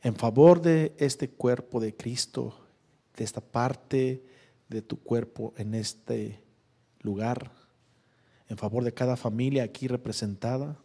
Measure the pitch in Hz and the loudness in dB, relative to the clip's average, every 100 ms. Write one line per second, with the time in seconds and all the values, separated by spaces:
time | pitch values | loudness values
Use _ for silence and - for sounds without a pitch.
0 | 127 107 117 113 160 175 165 160 156 - | -4 -2 0 8 10 10 6 2 2 0
1 | 143 - 131 - 123 123 - 123 110 107 | -2 -2 -8 -2 0 0 -2 -4 -4 -6
2 | - 123 - - 120 - - _ _ _ | -8 -6 -6 -6 -8 -10 -20 _ _ _
3 | _ - 110 - - 117 123 127 - 135 | _ -10 -8 -8 -6 -2 -2 -4 -2 0
4 | 131 127 - - - _ _ 110 - - | 0 -2 -10 -20 -20 _ _ -10 -8 -12
5 | - 117 110 - 110 - 107 113 104 - | -2 -2 -2 -8 -12 -8 -6 -4 -6 -10
6 | - 117 107 104 _ _ _ _ _ _ | -6 -6 -4 -12 _ _ _ _ _ _
7 | 107 101 113 120 - - _ _ _ _ | -8 -4 -4 -4 -8 -20 _ _ _ _
8 | _ _ _ _ _ 107 107 120 120 - | _ _ _ _ _ -8 -4 -2 -2 -2
9 | 127 123 117 110 131 139 120 - 127 123 | -2 0 -2 -2 0 0 -2 -6 -4 -4
10 | 120 107 107 98 113 131 143 151 | -4 -6 -6 -4 -4 -4 -6 -10